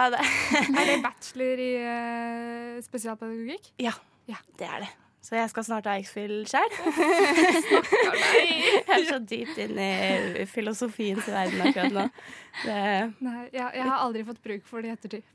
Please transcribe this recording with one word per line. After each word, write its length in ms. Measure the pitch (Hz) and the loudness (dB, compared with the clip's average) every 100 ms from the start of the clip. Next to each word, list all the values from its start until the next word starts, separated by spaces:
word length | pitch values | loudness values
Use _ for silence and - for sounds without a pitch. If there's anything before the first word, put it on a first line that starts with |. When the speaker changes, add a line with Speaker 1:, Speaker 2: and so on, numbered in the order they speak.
| 254 | 4
Speaker 1:
det 100 | 240 | 2
<laughs> 600 | 269 - - 294 294 277 | 0 0 2 2 4 2
Speaker 2:
Er 40 | 285 | 4
det 160 | 285 | 2
bachelor 560 | 226 - - 254 254 254 | 0 -6 -10 -4 -2 0
i, 160 | 254 247 | -2 -2
eh, 1040 | 240 233 233 233 233 233 233 233 240 240 | -4 -4 -4 -6 -6 -6 -8 -10 -10 -12
spesialpedagogikk? 880 | - 247 226 220 226 226 226 349 - - | -10 -8 -6 -8 -8 -8 -8 -10 -12 -6
Speaker 1:
Ja, 140 | 233 - - _ - | -6 -6 -12 _ -16
Speaker 2:
Ja. 100 | 214 - - | -16 -16 -12
Speaker 1:
det 100 | 170 | -10
er 120 | - | -8
det. 80 | 190 - _ _ | -10 -14 _ _
Så 140 | - 226 | -6 -2
jeg 120 | 226 | -2
skal 160 | 226 220 | -4 -4
snart 220 | 220 208 | -4 -2
ha 100 | 196 | -4
X-fil 460 | 196 - 208 208 214 | -4 -8 -6 -6 -2
selv. 220 | 269 440 | 0 0
<laughs> 560 | 427 349 294 311 339 359 330 349 330 - | 0 -2 2 4 6 6 6 6 6 4
Speaker 2:
Stakkar 480 | 403 - 453 427 | 4 6 4 4
deg. 380 | - - 453 339 320 330 440 | 4 4 6 6 4 4 4
Speaker 1:
Jeg 180 | - | 6
er 140 | 381 330 | 4 4
så 100 | 269 220 | 0 -4
dypt 320 | 226 233 320 | -6 -6 -6
inn 220 | 214 214 | -4 -2
i 640 | 196 190 196 190 196 175 196 | -2 0 2 0 0 -4 -4
filosofiens 800 | - 214 220 247 226 208 196 214 | -4 -4 -4 -4 -2 -2 -2 -2
verden 360 | 202 185 190 190 | -2 -2 2 2
akkurat 300 | 262 180 202 | 2 0 0
nå. 100 | 214 - - - - - | -2 -6 -16 -20 -16 -10
Det 540 | 226 208 202 196 226 208 | -6 -2 0 0 -2 -4
Speaker 2:
Nei, 280 | 254 240 240 | -8 -8 -8
jeg, 220 | 254 247 | -6 -6
jeg 140 | 254 254 | -4 -2
har 140 | 262 254 | 0 -2
aldri 180 | 220 | -4
fått 200 | 220 233 | -8 -10
bruk 240 | 214 202 - | -10 -10 -10
for 160 | 233 226 | -10 -8
det 60 | |
i 20 | |
ettertid. 320 | 226 202 220 - | -10 -10 -12 -14